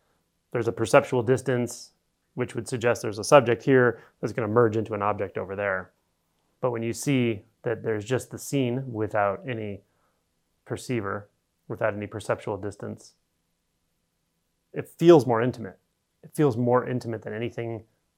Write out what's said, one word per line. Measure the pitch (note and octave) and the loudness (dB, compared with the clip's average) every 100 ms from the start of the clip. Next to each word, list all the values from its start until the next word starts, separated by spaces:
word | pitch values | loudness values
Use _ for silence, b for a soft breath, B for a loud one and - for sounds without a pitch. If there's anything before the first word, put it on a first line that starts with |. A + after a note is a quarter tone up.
| _ _ _ _ _ | _ _ _ _ _
there's | B2 A2+ | -4 -4
a | |
perceptual | - A2 D3 - B2+ | -2 4 4 4 -2
distance, | A#2 C3 C3+ B2 A#2+ - - _ _ _ _ | 2 0 0 -2 -2 -8 -18 _ _ _ _
which | C#3+ A#2+ A#2+ | -8 -6 -6
would | G#2 | -8
suggest | B2 A#2+ A2+ | -2 0 0
there's | A#2 G#2 | -4 -6
a | |
subject | G2 D3 A#2+ A#2 | 6 6 6 0
here | - C3 B2 A2+ B B | 4 6 6 2 B B
that's | B2 | -6
gonna | G#2+ G#2+ | -4 2
merge | A2+ A#2 A2 | 4 4 2
into | G#2 | -2
an | G#2 | -2
object | G2+ G2+ G2 G#2+ | -2 -2 -4 -6
over | F#2+ G2 | -8 -4
there. | G2+ F#2+ F#2 _ _ _ _ _ _ - | -4 -4 -8 _ _ _ _ _ _ -6
But | C3 | -4
when | A#2 | -4
you | A#2 | -6
see | G#2+ D3 C3+ A#2+ G2+ - _ | -4 0 2 2 -2 -10 _
that | B2 G#2+ | -6 -4
there's | A2+ G#2+ G#2 | -4 -4 -2
just | B2+ - | -4 -4
the | G#2+ | -14
scene | - C#3 B2 B2 C3 | -4 -2 0 -2 -6
without | A2 G#2 A2 G2+ F#2+ C#3 | -6 -2 0 0 -2 -8
any | A2+ G#2+ G2 _ _ _ _ _ _ _ _ - | -8 -8 -12 _ _ _ _ _ _ _ _ -12
perceiver, | A2 - A#2+ G2 G#2 - _ _ _ - | -10 -6 -4 -4 -8 -10 _ _ _ -12
without | A#2 A2+ | -4 -4
any | G#2 G#2 | -4 -8
perceptual | G#2+ - A2 - G2+ | -8 -6 -4 -4 -6
distance, | G#2 - A2 G#2+ - _ _ _ _ _ _ _ _ _ _ _ _ _ _ _ _ | -8 -10 -12 -12 -18 _ _ _ _ _ _ _ _ _ _ _ _ _ _ _ _
it | D3+ - | -12 -10
feels | - E3 E3 B2+ | 4 8 10 8
more | A2+ | 2
intimate. | B2 - G2+ - _ _ _ _ | 2 -2 -12 -16 _ _ _ _
It | - | -10
feels | - D3 A2+ | 0 0 2
more | A#2+ B2 B2 | 2 2 2
intimate | B2+ A2+ A2 | -6 -6 -8
than | A2+ | -8
anything | G#2+ A#2 A#2 A#2 A2+ G#2+ _ _ | -6 -6 -6 -8 -10 -12 _ _